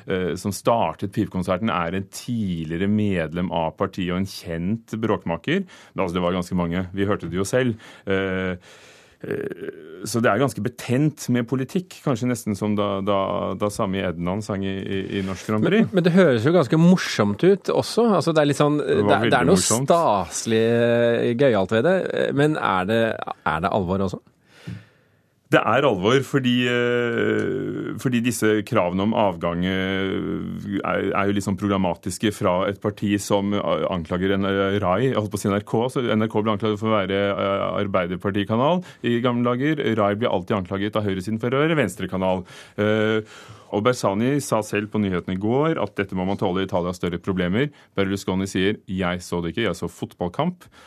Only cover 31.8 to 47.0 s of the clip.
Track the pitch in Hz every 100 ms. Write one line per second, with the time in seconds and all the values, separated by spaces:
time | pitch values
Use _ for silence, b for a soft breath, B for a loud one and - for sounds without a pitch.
31.8 | 92 82 98 - 107 - 104 90 95 98
32.8 | 110 101 104 101 - 101 101 101 80 80
33.8 | 78 92 78 90 95 98 98 98 98 101
34.8 | 92 95 131 107 104 98 107 101 107 117
35.8 | 123 143 117 107 110 113 110 101 110 104
36.8 | 110 110 95 98 101 98 101 98 95 90
37.8 | 101 95 90 90 101 101 98 113 143 180
38.8 | B B 120 120 127 120 123 123 143 156
39.8 | - 110 101 104 117 101 90 107 90 98
40.8 | 104 107 104 95 95 110 120 135 156 156
41.8 | 107 - 95 92 92 92 92 B B -
42.8 | 104 107 107 110 107 B B 107 B 104
43.8 | 113 123 110 98 123 143 - 113 107 104
44.8 | 104 107 101 90 90 95 107 131 156 160
45.8 | 104 - 90 92 92 98 101 92 95 95
46.8 | 87 87